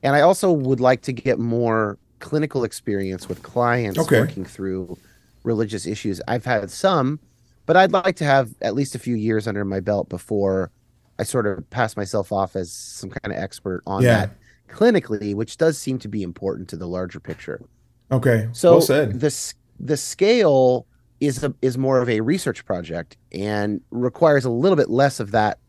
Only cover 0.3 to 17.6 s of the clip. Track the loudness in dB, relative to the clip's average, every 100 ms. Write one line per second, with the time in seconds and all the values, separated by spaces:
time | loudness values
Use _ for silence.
0.3 | 4 2 0 0 2 2 2 -2 -4 -2
1.3 | 0 0 0 0 0 -2 -4 _ _ -6
2.3 | -4 -2 -2 -4 -6 -6 -4 -4 -8 -8
3.3 | -12 -6 0 2 2 0 -2 2 4 2
4.3 | -2 -12 -8 -6 -6 -8 -14 _ _ _
5.3 | _ -4 -2 -2 -4 -6 -6 -4 -6 -4
6.3 | -4 0 -2 -2 -2 2 2 0 -2 _
7.3 | _ _ _ 2 4 6 4 0 -2 2
8.3 | 4 2 -4 -4 -2 -4 -6 -6 -2 0
9.3 | 0 -2 -4 -4 -4 -2 -2 -2 -10 -6
10.3 | -2 0 0 -4 _ _ _ _ _ -4
11.3 | -2 -2 -4 -8 -2 -2 -2 -6 -4 -4
12.3 | -2 -2 -4 -10 -12 -16 -14 -12 -10 -8
13.3 | -8 -10 -10 -10 -10 -6 0 2 2 0
14.3 | -8 _ _ _ 2 2 2 0 -6 -4
15.3 | -4 -6 0 0 0 -6 -6 -6 -8 -8
16.3 | -6 -6 -6 -10 -10 -8 -6 -6 -10 -14
17.3 | -12 -10 -12